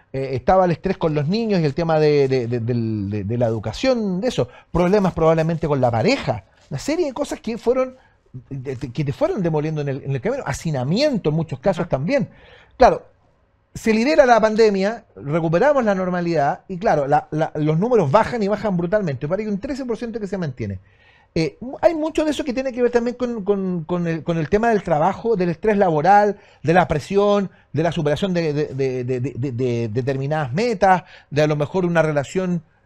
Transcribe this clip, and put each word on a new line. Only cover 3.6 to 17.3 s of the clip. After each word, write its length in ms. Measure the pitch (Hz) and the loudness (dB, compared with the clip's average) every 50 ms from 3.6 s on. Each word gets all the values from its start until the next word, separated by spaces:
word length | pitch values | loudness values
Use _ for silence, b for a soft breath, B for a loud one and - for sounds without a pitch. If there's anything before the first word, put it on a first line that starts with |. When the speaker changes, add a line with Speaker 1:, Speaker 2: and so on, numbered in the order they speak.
| 95 110 - - 254 262 254 233 214 196 180 180 | -4 -8 -6 -2 0 0 0 0 -2 -4 -4 -4
Speaker 1:
de 80 | 233 254 | -4 -4
eso, 200 | - - 120 - B B B B | -2 -2 -4 -4 B B B B
problemas 400 | - 165 180 175 202 214 190 170 | -2 0 2 2 2 2 2 0
probablemente 560 | - 165 160 160 165 165 160 165 170 151 170 147 | 0 2 2 4 4 4 2 0 -2 -2 -2 -2
con 120 | 147 135 | 0 2
la 100 | 123 120 | 2 2
pareja, 540 | 117 110 123 208 277 - - 143 113 101 - b b b b b | 2 2 2 2 2 0 0 -4 -6 -6 -8 b b b b b
una 80 | 143 131 | -10 -8
serie 280 | - 269 311 359 330 | -4 -2 -2 -2 -2
de 60 | 277 | -2
cosas 280 | 226 285 285 - 302 - | -4 -6 -6 -6 -8 -8
que 160 | - 214 233 | -8 -8 -8
fueron, 400 | - - 226 254 254 262 254 254 b b b b b b _ - 127 - - | -4 0 0 0 0 0 -4 -6 b b b b b b _ -18 -18 -14 -12
de, 260 | 139 135 127 143 127 | -12 -10 -8 -8 -8
de, 160 | 113 - 123 | -8 -8 -8
que 120 | - 160 147 | -6 -4 -4
te 80 | 139 | -4
fueron 300 | 127 - 285 339 381 226 | -2 0 0 0 0 0
demoliendo 380 | 170 165 156 151 147 160 156 151 | -2 0 0 -2 -2 -2 -4 -4
en 80 | 143 143 | -4 -4
el, 140 | 131 139 - | -6 -6 -4
en 80 | 135 | -6
el 80 | 139 131 | -4 -4
camino, 220 | 127 208 277 262 - | -2 -4 -4 -4 -4
hacinamiento 840 | 139 131 - - 165 151 127 123 139 180 240 294 302 254 190 - 156 | -6 -8 -6 -6 -4 -4 -2 -2 -2 0 2 2 0 0 0 -2 -2
en 60 | 147 | -2
muchos 240 | 165 156 - 139 - | -2 -2 -4 -6 -4
casos 220 | - 202 170 170 | -2 -2 -2 -2
Speaker 2:
Ajá. 80 | 170 - | -2 -4
Speaker 1:
también. 380 | 139 131 143 202 285 269 160 - b b b b b b b b b | -4 -4 -2 0 0 0 -2 -4 b b b b b b b b b
Claro, 300 | - 254 202 160 - - - _ _ _ _ _ _ _ _ _ _ _ _ - | 6 6 6 6 4 -4 -12 _ _ _ _ _ _ _ _ _ _ _ _ -12
se 200 | - - 226 214 | -4 0 2 2
libera 320 | 220 233 294 320 311 277 | 2 2 4 6 6 6
la 140 | 247 233 214 | 6 6 6
pandemia, 640 | 226 214 220 214 220 214 202 190 190 208 233 262 - _ - | 4 4 4 4 4 4 4 2 0 -2 -4 -6 -12 _ -18
recuperamos 680 | 95 104 139 156 170 160 165 160 175 247 294 285 269 233 | -12 -6 -4 -2 -2 0 2 2 4 4 4 4 4 2
la 100 | 208 196 | 2 0
normalidad 680 | 185 185 180 180 175 175 170 165 151 139 147 185 - _ | 0 -2 -2 -2 -2 -2 0 0 2 2 0 0 -2 _
y 120 | - 190 170 | -12 -8 -2
claro, 280 | 214 214 165 151 135 | 0 2 2 2 2
la, 220 | 139 147 147 - - | 2 2 0 0 0